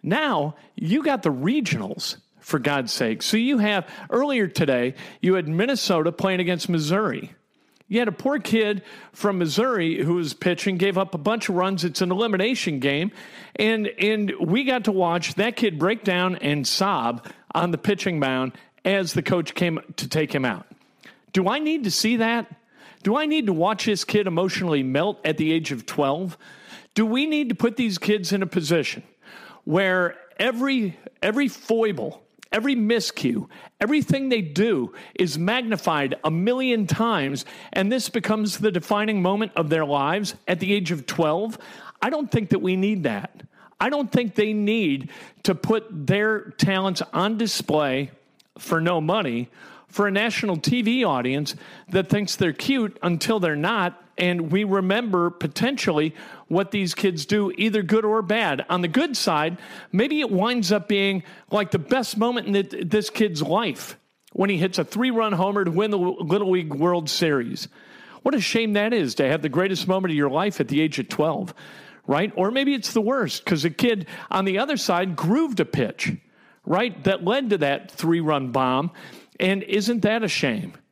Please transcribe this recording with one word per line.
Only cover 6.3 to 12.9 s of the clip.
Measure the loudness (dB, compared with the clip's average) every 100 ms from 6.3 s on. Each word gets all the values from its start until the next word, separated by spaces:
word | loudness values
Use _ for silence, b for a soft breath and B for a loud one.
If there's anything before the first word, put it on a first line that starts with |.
| 2
against | 0 -2 0
Missouri. | -2 0 0 0 -4 -10 -18 _ _ b b _
You | 0
had | 0
a |
poor | 0 -2 -2
kid | 2 2 2 0 -6 B B
from | -2 0 2
Missouri | 0 2 0 2 0 0
who | 0
was | 0 -2
pitching, | -2 0 0 0 0
gave | 2 0
up | -2
a | -2
bunch | -2 -2 0
of |
runs. | 0 0 0
It's | -2 -2
an | 0
elimination | 0 0 2 0 0 -2 0
game. | 0